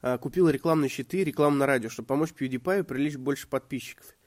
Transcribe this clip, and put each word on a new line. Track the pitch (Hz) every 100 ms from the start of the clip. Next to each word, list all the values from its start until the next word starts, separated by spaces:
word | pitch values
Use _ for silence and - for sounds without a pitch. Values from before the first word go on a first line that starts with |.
а, | 127 123
купил | 139 180 175
рекламные | 139 165 156 139
щиты, | - 127 185 170
рекламу | 143 147 143
на | 139
радио, | 131 113
чтобы | - 113
помочь | 135 160
PewDiePie | - 131 127 131 196 185
привлечь | 131 147 143
больше | 131 139 -
подписчиков. | 135 - 131 - - - _